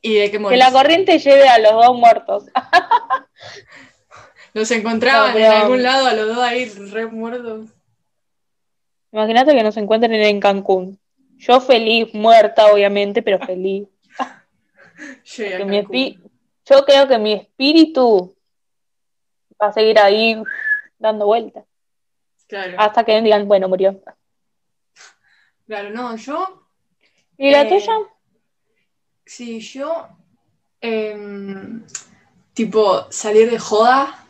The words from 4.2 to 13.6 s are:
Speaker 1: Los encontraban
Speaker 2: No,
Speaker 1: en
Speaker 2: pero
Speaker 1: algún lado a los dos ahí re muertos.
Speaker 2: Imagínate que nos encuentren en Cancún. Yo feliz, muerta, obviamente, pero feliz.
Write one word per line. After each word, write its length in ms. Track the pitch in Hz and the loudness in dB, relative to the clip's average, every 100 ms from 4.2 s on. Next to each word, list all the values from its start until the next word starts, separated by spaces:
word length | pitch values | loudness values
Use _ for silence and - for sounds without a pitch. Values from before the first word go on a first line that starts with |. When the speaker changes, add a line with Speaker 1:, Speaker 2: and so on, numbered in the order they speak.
| - _ _ | -20 _ _
Speaker 1:
Los 160 | 214 220 | -8 -4
encontraban 600 | 233 214 226 240 277 - | -4 -4 -2 2 2 2
Speaker 2:
No, 60 | 220 | 4
Speaker 1:
en 60 | |
Speaker 2:
pero 120 | 220 214 | 4 4
Speaker 1:
algún 200 | 214 254 | 2 0
lado 240 | 247 269 262 | 0 0 0
a 60 | |
los 140 | 220 214 | -2 -4
dos 100 | 233 | -4
ahí 260 | 247 240 247 | -4 -4 -8
re 400 | 196 202 208 226 | -12 -14 -12 -10
muertos. 640 | 220 226 247 233 220 220 _ _ _ _ _ _ _ _ _ _ _ _ _ _ | -10 -12 -10 -12 -14 -18 _ _ _ _ _ _ _ _ _ _ _ _ _ _
Speaker 2:
Imagínate 420 | 214 214 226 269 | -6 0 0 2
que 80 | 277 | 2
nos 140 | 214 214 | 0 -4
encuentren 360 | 202 220 233 | -4 -2 0
en 260 | 220 208 202 | 0 0 0
Cancún. 580 | 202 196 196 190 185 190 _ _ _ _ | -2 -2 -2 -4 -4 -16 _ _ _ _
Yo 220 | - 247 | 0 0
feliz, 520 | 254 240 220 226 226 | 2 0 2 -2 -4
muerta, 580 | 214 214 226 214 220 214 | -4 4 4 4 4 4
obviamente, 500 | 208 202 202 202 208 | 4 2 -2 -4 -4
pero 160 | 220 190 | -4 -4
feliz. 500 | - 185 | -6 -8